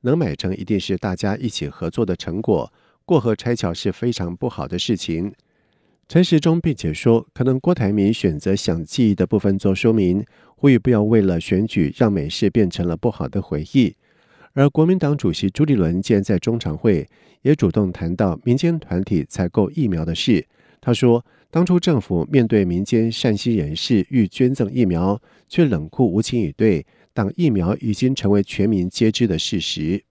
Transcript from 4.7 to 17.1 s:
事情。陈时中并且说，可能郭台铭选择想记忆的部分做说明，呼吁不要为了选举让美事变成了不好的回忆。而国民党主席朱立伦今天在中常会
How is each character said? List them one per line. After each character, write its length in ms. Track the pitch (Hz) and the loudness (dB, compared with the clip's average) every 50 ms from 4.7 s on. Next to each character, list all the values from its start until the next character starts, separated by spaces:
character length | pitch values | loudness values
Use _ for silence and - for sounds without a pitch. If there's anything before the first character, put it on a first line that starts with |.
| - | -6
事 180 | 90 - - 110 | -6 -2 -2 -4
情。 380 | 87 - - 82 82 92 101 - _ _ _ _ _ _ _ _ _ _ _ _ _ _ | -4 -2 -6 -4 -4 -4 -6 -8 _ _ _ _ _ _ _ _ _ _ _ _ _ _
陈 160 | _ - 165 185 | _ 2 2 2
时 160 | - 175 151 | 4 2 2
中 200 | 147 165 165 170 | 2 2 0 0
并 160 | - 170 135 | -2 -4 -4
且 180 | - - 85 - | -4 -4 -6 -6
说， 320 | - - 123 113 113 - _ _ | 0 2 2 2 2 0 _ _
可 100 | - 127 | -2 0
能 160 | 131 131 131 | 0 0 0
郭 140 | - 170 180 | 0 0 0
台 180 | - 117 98 | 0 0 0
铭 220 | 104 104 98 101 113 | 2 2 2 2 2
选 240 | - - 95 78 | 2 0 -2 -2
择 180 | 73 - 95 98 | -2 -2 -2 -2
想 280 | 98 - - 85 85 80 | 0 0 -2 -4 -4 -6
记 260 | - - - 120 107 | -6 -2 2 2 2
忆 60 | 101 | 2
的 100 | - 92 | 0 -2
部 140 | - - 101 | -2 -2 0
分 180 | - 101 98 | 0 0 -2
做 160 | 98 - 101 95 | 0 0 0 0
说 180 | - - 117 | 2 2 2
明， 320 | 113 110 95 90 90 101 110 _ _ _ _ _ _ | 2 4 2 2 2 0 -2 _ _ _ _ _ _
呼 140 | _ - 143 | _ 4 4
吁 80 | 131 | 4
不 140 | 113 - 131 | 4 4 2
要 100 | 120 104 | 2 2
为 200 | 104 107 117 110 | 2 4 4 4
了 180 | 98 95 87 82 | 4 2 0 -2
选 260 | - - - 92 107 | -2 0 0 0 0
举 260 | 110 - 101 82 71 - | 0 0 0 0 0 0
让 140 | - 123 107 | 0 2 2
美 180 | 101 87 71 76 | 2 0 -4 -4
事 180 | - - 117 98 | -4 -2 -2 0
变 200 | - 120 104 87 | 2 2 2 2
成 160 | - - 87 | 0 -4 -4
了 100 | 87 82 | -4 -4
不 140 | 78 - 120 | -2 -4 -4
好 180 | - - 76 | -4 -4 -8
的 140 | 65 - 98 | -4 -4 -6
回 240 | 92 - 82 73 80 - | -6 -4 -6 -6 -6 0
忆。 240 | - 139 117 - - _ _ _ _ _ _ _ _ _ - _ _ | 2 2 2 2 0 _ _ _ _ _ _ _ _ _ -20 _ _
而 160 | 139 139 143 | 2 2 2
国 160 | - 156 156 | 4 2 2
民 140 | 170 190 185 | 2 2 2
党 180 | 170 143 147 | 0 -2 -2
主 140 | 143 - 95 78 | 0 0 -2 -2
席 160 | - - 95 | 0 -2 -4
朱 140 | - - 151 | 0 0 2
立 100 | 151 - | 2 2
伦 200 | 104 87 80 85 92 | 2 2 0 0 -2
今 120 | 98 - 117 | 0 2 2
天 80 | 101 | 2
在 160 | 98 - 104 | 2 0 -2
中 220 | 87 - 113 113 117 | 0 0 -2 -4 -2
常 180 | - - 78 | -4 -6 -6
会 300 | 80 - 113 98 78 67 _ | 0 2 2 2 2 -2 _